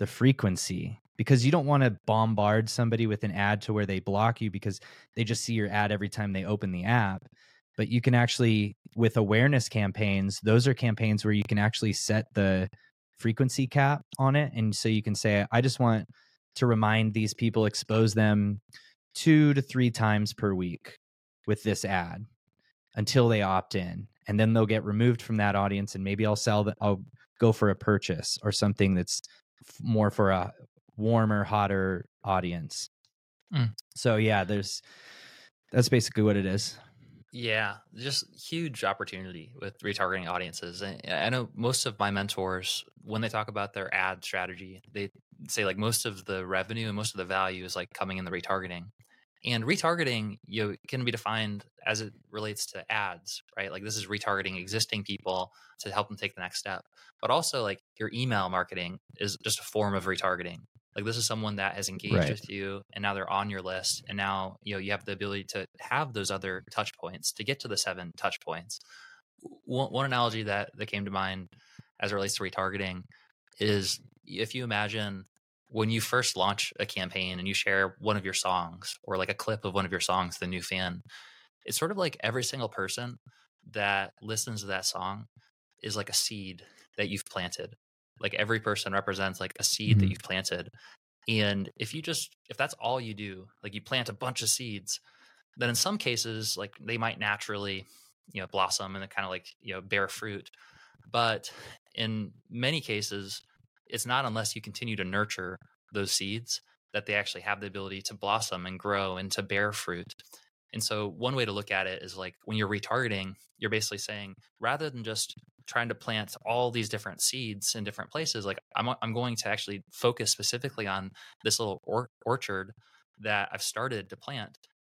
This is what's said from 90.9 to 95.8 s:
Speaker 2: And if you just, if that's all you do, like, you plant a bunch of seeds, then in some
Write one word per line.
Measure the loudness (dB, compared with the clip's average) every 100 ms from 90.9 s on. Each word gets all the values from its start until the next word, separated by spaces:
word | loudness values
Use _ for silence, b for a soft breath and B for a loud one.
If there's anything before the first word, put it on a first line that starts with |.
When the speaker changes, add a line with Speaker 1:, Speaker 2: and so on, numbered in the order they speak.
| B _ _ -2
Speaker 2:
And | 0 2 0 -4 -8
if | -8
you | -8
just, | -6 -6 -6 _ -14
if | -6
that's | -6
all | -4 -4 -4
you | -4
do, | -10 -10 -12 -18 _
like, | -12
you | -12
plant | -4 -4 -4
a |
bunch | -6 -6 -2
of | 0
seeds, | -2 -2 -10 -8 -10 b b b b _ -4
then | -2
in |
some | 0